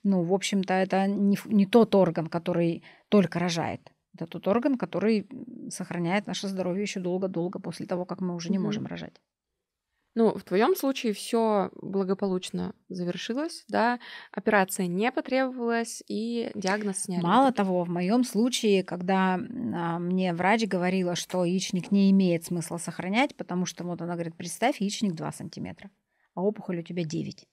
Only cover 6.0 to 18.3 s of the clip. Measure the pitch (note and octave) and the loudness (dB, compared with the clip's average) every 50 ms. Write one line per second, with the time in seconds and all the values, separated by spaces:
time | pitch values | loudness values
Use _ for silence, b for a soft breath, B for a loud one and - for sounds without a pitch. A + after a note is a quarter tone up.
6 | F3 E3 F#3 G#3+ G#3 - F#3 - - F#3+ F#3+ F#3 F3+ F#3 F3 G3 G#3 G3 - G3+ | -2 0 0 0 -2 -4 -8 -6 -6 -6 -6 -4 -4 -2 -2 -2 -4 -4 -4 -4
7 | F3+ F3 F3 F#3 F#3+ F#3 F#3 E3+ E3+ E3+ - G3 - F3 E3 - - - F#3+ F3 | -4 -2 -2 -2 -2 -2 -2 -4 -4 -4 -6 -8 -10 -10 -10 -10 -8 -6 -4 -6
8 | F3+ - F3+ - F#3+ F3+ F3 E3+ E3+ E3+ F#3+ F#3+ - - G#3 A3 - - F3 E3+ | -4 -6 -6 -6 -4 -4 -4 -6 -2 -2 -2 0 0 -2 -4 -4 -6 -8 -10 -10
9 | E3 - - _ _ _ _ _ _ _ _ _ _ _ _ _ _ _ _ _ | -12 -14 -16 _ _ _ _ _ _ _ _ _ _ _ _ _ _ _ _ _
10 | _ _ _ A3+ A3+ G#3 - G3+ - - F#3 F#3+ A3+ D#4 F#4+ F#4+ - C4+ C4+ - | _ _ _ 2 4 4 2 0 -4 -2 2 2 4 4 2 2 0 -2 -2 0
11 | - A3+ G#3 - - - - A3+ A3+ A3 G#3+ G3+ F3+ - - - - - F#3+ G3 | -2 -4 -4 -4 -6 -2 0 0 2 2 2 2 0 -2 -4 -10 -12 -4 -2 -2
12 | G3 F3+ G3 - G3+ G3 F#3 F#3 F#3 - - F3+ F3+ F#3 - - _ _ F#3 F3+ | 0 0 -2 -2 0 -2 -2 -2 -4 -6 -6 -6 -6 -6 -8 -12 _ _ -8 -6
13 | F3+ F3 F3 F3 - - A3+ C4+ D#4 E4+ E4+ - - - G#3 G3+ A3 A#3+ B3 A#3+ | -6 -6 -6 -6 -6 -6 -4 -4 -4 -6 -8 -12 -10 -2 0 2 2 2 0 -2
14 | B B B B B B - G#3 - A3+ G#3+ G3+ F#3 - - - F#3 F3 F3 F#3 | B B B B B B -10 -4 0 4 4 4 4 2 0 -2 -2 -2 0 0
15 | G#3+ B3 - D#4+ D#4 - B3+ C4 C4+ B3+ B3+ B3+ A#3 A#3 A#3 A#3 A#3 A#3 - - | 0 0 0 -2 -4 0 0 0 0 0 -2 -4 -2 0 0 0 -2 -4 -8 -14
16 | - - G#3 G#3 A3 A#3 A#3 A#3 A3+ - - - F3+ F#3 G3 G#3+ G#3+ G3+ F#3+ - | -10 -6 -6 -4 -4 -4 -4 -4 -4 -4 -6 -4 -2 0 0 0 0 -2 -4 -4
17 | - - F3+ F3 E3+ E3+ G3 B3 C#4 C4 B3 - G3+ F#3+ F3+ F3+ F3 F3 E3+ F3 | -6 -4 -2 0 2 4 6 6 6 6 4 2 0 2 2 0 0 0 -2 -2
18 | F3+ F3+ A3 B3+ B3 B3 | 0 2 2 2 2 2